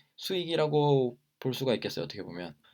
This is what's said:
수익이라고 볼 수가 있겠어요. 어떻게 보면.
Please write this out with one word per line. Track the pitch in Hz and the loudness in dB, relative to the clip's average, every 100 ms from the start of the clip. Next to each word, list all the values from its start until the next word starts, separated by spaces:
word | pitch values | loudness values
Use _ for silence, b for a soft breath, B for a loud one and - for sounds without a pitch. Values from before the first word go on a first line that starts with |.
| b _ | b _
수익이라고 | - 190 165 165 151 147 147 139 127 120 _ _ | -6 -4 -2 0 2 4 6 6 4 -2 _ _
볼 | 131 | -4
수가 | 123 131 113 | -2 0 0
있겠어요. | 104 - 82 | -2 -6 -8
어떻게 | 101 | -10
보면. | 90 85 87 73 _ | -12 -10 -10 -12 _